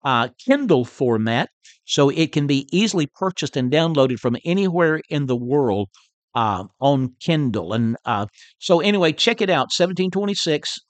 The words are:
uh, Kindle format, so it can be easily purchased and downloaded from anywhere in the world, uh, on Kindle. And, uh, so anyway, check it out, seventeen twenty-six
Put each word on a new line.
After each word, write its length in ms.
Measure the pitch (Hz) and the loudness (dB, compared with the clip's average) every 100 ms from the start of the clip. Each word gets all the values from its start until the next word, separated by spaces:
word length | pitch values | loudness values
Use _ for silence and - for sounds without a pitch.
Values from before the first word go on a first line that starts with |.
uh, 260 | 139 123 123 _ - | 0 0 0 _ 0
Kindle 400 | 285 262 139 120 | 0 4 2 0
format, 640 | - 127 113 110 117 - _ - _ - | -2 0 0 0 -2 -2 _ -20 _ -6
so 240 | - 143 | 2 2
it 220 | 160 160 | 2 0
can 160 | 156 143 | 0 0
be 200 | 139 - | 0 0
easily 360 | 175 220 196 147 _ | 0 0 0 -4 _
purchased 400 | 190 - 143 143 | -6 -4 -6 -2
and 160 | 127 | 0
downloaded 480 | 147 165 151 131 123 | 2 2 2 2 2
from 160 | 123 120 | -2 -4
anywhere 580 | 165 185 190 175 165 156 - | -2 0 0 2 0 0 -4
in 180 | 151 139 | -4 -2
the 100 | 120 | -2
world, 520 | 120 147 127 98 101 _ _ _ _ | 0 0 2 0 -4 _ _ _ _
uh, 320 | 120 110 95 92 _ | -2 -2 -2 -6 _
on 340 | 135 139 127 _ | 0 2 -2 _
Kindle. 500 | - 160 139 104 82 | -2 0 0 -2 -2
And, 240 | 110 113 117 | 0 0 -2
uh, 220 | - 107 107 _ - _ | -4 -4 -4 _ -20 _
so 220 | - 170 | 0 2
anyway, 320 | 196 208 165 | 2 2 0
check 280 | 156 - 226 | 2 0 0
it 80 | 190 | 0
out, 220 | 160 127 | 0 0
seventeen 400 | - 185 185 185 | 0 -2 0 -2
twenty-six 680 | 190 202 202 170 147 - - | -2 -4 -4 -2 -2 -4 -12